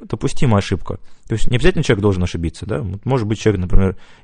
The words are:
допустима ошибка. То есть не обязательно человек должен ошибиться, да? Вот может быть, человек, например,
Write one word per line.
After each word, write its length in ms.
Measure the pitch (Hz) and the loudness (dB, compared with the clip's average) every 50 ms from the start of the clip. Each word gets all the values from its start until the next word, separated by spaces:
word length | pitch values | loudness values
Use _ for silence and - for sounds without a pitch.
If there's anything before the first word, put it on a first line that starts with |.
| - | -12
допустима 560 | 208 - 113 - 160 - - - 135 107 101 | -10 -8 -4 -4 -2 0 2 2 4 4 2
ошибка. 400 | 98 - 98 90 - - - - - - - - - - | 0 0 -4 -4 -4 -6 -10 -10 -12 -16 -18 -18 -10 -8
То 60 | 113 | 0
есть 160 | 107 - - | 2 4 4
не 60 | 127 123 | 4 4
обязательно 260 | 117 170 180 165 151 | 4 2 2 2 0
человек 200 | - 127 98 98 | 0 0 2 2
должен 180 | 104 98 90 | 0 0 0
ошибиться, 460 | 90 85 - 92 85 82 - - - - | -2 -4 -4 -4 -6 -6 -6 -8 -8 -8
да? 160 | 110 143 110 | -6 -6 -6
Вот 200 | 92 90 101 - | -8 -10 -8 -6
может 220 | 117 131 135 110 | -4 -2 -2 -2
быть, 140 | 104 113 - | -2 -4 -2
человек, 220 | - 117 104 95 | 0 0 0 0
например, 360 | 90 90 - - 95 95 90 - - - - - | 2 4 6 6 6 4 2 -4 -10 -20 -20 -12